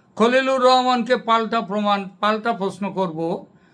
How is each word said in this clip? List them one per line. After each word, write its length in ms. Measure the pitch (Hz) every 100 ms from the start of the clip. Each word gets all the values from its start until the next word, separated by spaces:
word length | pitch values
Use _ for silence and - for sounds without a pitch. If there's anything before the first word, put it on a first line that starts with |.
| _ -
খলিলুর 440 | 233 262 262 262
রহমানকে 560 | 254 254 254 247 233 247
পাল্টা 440 | 226 226 220 233
প্রমাণ, 480 | 180 208 208 202 190 -
পাল্টা 320 | 208 220 226
প্রশ্ন 400 | 180 190 190 202
করব, 540 | 180 185 160 165 190 - _ _